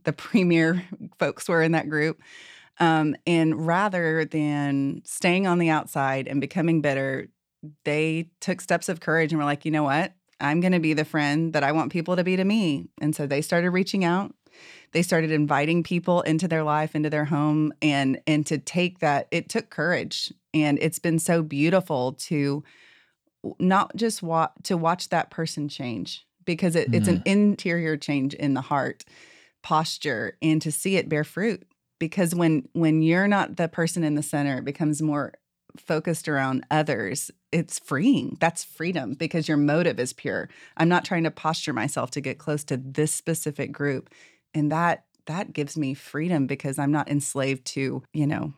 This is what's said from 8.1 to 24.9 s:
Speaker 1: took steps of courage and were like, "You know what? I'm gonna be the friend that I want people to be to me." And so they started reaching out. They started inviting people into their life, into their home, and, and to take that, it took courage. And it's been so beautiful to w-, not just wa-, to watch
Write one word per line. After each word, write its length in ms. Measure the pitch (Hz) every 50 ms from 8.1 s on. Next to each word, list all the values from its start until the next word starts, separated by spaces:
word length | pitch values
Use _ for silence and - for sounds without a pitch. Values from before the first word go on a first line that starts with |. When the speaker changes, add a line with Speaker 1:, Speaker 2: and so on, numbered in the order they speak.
| 160 160 170 165 _ -
Speaker 1:
took 220 | - - 185 185
steps 280 | - - 180 170 - -
of 120 | 185 165
courage 320 | - - 156 160 160 151 165
and 60 | 156
were 40 | 147
like, 200 | 143 143 143 -
"You 80 | 156 151
know 100 | 151 151
what? 300 | 139 135 151 180 202 - _ _ _ _ -
I'm 200 | - 143 151 170
gonna 180 | 175 185 185 175
be 160 | 160 156 156
the 100 | 147 151
friend 480 | 147 - 156 147 143 143 156 165 165 156
that 100 | 151 143
I 80 | 139 151
want 180 | 160 143 -
people 240 | - 175 160 180 180
to 80 | 180 175
be 140 | 185 185
to 80 | 185 185
me." 420 | 196 208 226 202 165 143 135 - - _ -
And 160 | - 151 156
so 100 | - 151
they 140 | 143 147 147 156
started 280 | - 180 170 170 180
reaching 340 | 175 185 196 190 - 196 180
out. 280 | 170 175 185 202 - - _ _ _ _ - - - - - - _ -
They 100 | 160 175
started 300 | 180 185 165 160 156 156
inviting 500 | 151 151 147 147 135 147 156 170 175 160
people 380 | - 185 175 170 - 175 175
into 260 | - - 160 160 185
their 160 | 175 165 160 156
life, 320 | 151 151 151 156 156 -
into 160 | 156 151 156
their 140 | 151 151 147
home, 480 | 143 147 143 147 151 151 156 156 151 - - -
and, 380 | 151 143 139 139 135 135 - - -
and 180 | 156 147 151
to 120 | - 165 139
take 420 | - - - 180 180 180 180 -
that, 260 | - 151 143 139 - - -
it 160 | 170 160 -
took 220 | - 233 226 -
courage. 640 | - - 151 170 180 131 - - - - - - - _ _ _ -
And 240 | 156 151 147 143 -
it's 200 | - 160 - -
been 180 | - 170 165 165
so 240 | - - 175 170 160
beautiful 720 | 151 - 139 147 165 180 190 180 - 160 127 123 131 127
to 500 | - - - 175 147 143 139 139 147 143 - - - - - - _ _ _ _ _ _ _ _ _ -
w-, 140 | - - -
not 360 | 180 185 190 196 - - -
just 260 | 190 226 226 214 - -
wa-, 260 | 165 165 160 160 - _ - -
to 140 | - 196
watch 320 | 170 160 165